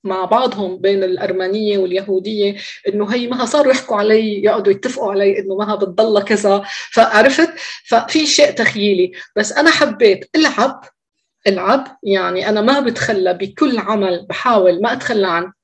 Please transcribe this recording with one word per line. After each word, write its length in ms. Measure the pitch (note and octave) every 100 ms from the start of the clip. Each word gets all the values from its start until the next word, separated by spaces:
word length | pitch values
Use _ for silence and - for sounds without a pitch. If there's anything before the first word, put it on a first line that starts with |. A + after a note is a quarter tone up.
مع 220 | G3 F#3 F#3
بعضهم 520 | A3+ B3+ G3+ F#3+ F#3
بين 260 | F#3+ G3
الأرمنية 720 | F#3 F#3 G3 F#3 F#3 G#3 G#3+ G3+
واليهودية 800 | F#3 F3+ G3+ F#3+ G3 G#3+ G3+ G3+ - - -
إنه 260 | G3+ G#3
هي 140 | B3 A#3+
مها، 180 | B3+ A#3+
صاروا 260 | D4 C#4
يحكوا 260 | B3+ - G#3
علي، 460 | G#3+ A3 A3 G3+
يقعدوا 300 | G#3 A3 G3+
يتفقوا 380 | G3 G3+ - G#3
علي 280 | G3+ G3 G3+
إنه 160 | G3 F#3+
مها 200 | G#3 G#3
بتضل 480 | F#3+ F3 A3+ G#3
كذا. 400 | G3+ G#3 G3+ G3+ G3+ - -
فعرفت؟ 580 | - A3+ G#3+ B3+ C4+ E4 - - - -
ففي 400 | A#3 A#3 D#4+ D4+
شيء 260 | C#4+ D4
تخيلي، 600 | - A3 A3 G#3 F#3+ F3+ - - -
بس 160 | G#3+
أنا 180 | - D#4
حبيت 600 | D#4 C#4 G#3 A3+ F#3+ - D#4
ألعب، 480 | D#4 C4 C4 - - _ _ _ _ _ -
ألعب، 500 | F#3+ F#3 C4+ C4 -
يعني 460 | G#3 G3 F3+ F#3 G#3
أنا 120 | G#3+
ما 180 | A3 C#4+
بتخلى 540 | B3+ A#3 - G#3 F#3
بكل 440 | F3+ G3 - D4 A#3
عمل، 480 | G3 G#3+ F#3+ F3 -
بحاول 520 | - B3+ A3+ F#3 F3
ما 120 | A3+
أتخلى 340 | B3 - A3 F#3+
عن، 240 | E3+ F3+ -